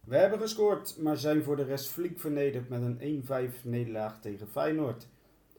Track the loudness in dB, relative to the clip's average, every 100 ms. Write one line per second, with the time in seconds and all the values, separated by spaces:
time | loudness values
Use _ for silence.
0 | 2 6 6 4 -2 2 4 4 -2 -2
1 | 0 2 2 2 2 0 0 -2 -4 -4
2 | -4 -4 -4 0 0 0 -4 -2 -2 -2
3 | -2 -4 -2 -2 -2 -4 -4 -2 -2 -2
4 | -4 -4 -10 -8 -8 -2 0 2 0 -2
5 | -10 -20 _ _ _